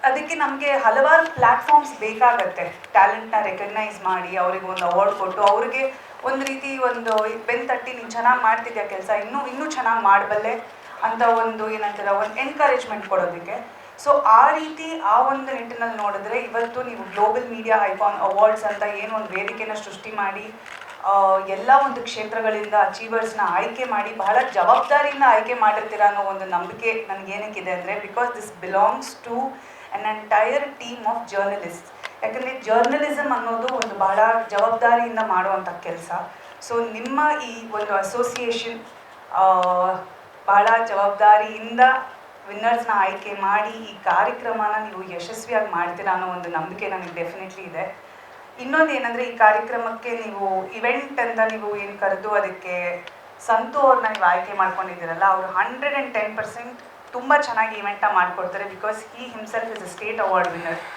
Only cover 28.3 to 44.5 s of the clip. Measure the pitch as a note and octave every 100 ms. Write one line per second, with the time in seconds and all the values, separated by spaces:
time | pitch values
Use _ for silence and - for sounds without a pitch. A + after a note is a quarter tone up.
28.3 | A#3 G#3+ - F#3 F#3+ A3 - - - A#3
29.3 | A#3+ C4+ - - - - G3+ G#3+ G#3+ G#3+
30.3 | G#3 A3 C#4 C#4+ C#4 A#3+ A#3+ G#3+ A#3 A#3
31.3 | G3 G3+ G3 E3+ E3+ - - - - A3
32.3 | B3 B3+ C4 G#3+ A#3 B3 D4 D4 C#4+ C4+
33.3 | A#3+ A#3 A3+ B3 B3+ A3+ G3+ F#3+ G3+ A3+
34.3 | A3+ A3+ G3+ A3+ A3+ A#3 A#3 A#3 A3 G#3+
35.3 | F#3 G3 F#3+ F3 E3+ F3 E3 - F3 G3+
36.3 | - - - - A#3 A#3 A3 A#3+ C#4 D4+
37.3 | D4 B3 A#3 A3+ G#3 G#3 G3 G3 A#3+ B3
38.3 | B3 A#3 A#3 A#3 A3+ - - - - -
39.3 | F3 F#3+ F#3 F3+ F3+ F#3 F#3 - - -
40.3 | - - G3+ G#3+ A3+ A3+ G3 G3+ G3+ G#3+
41.3 | G#3+ G#3+ A3 A3+ A#3 B3+ C4 - - -
42.3 | - - G3+ A3+ A#3 A3+ G#3 F#3+ F#3+ G#3
43.3 | G3 G3 G#3 G#3+ A3+ G#3+ G3 - F3 G#3+
44.3 | B3+ A#3+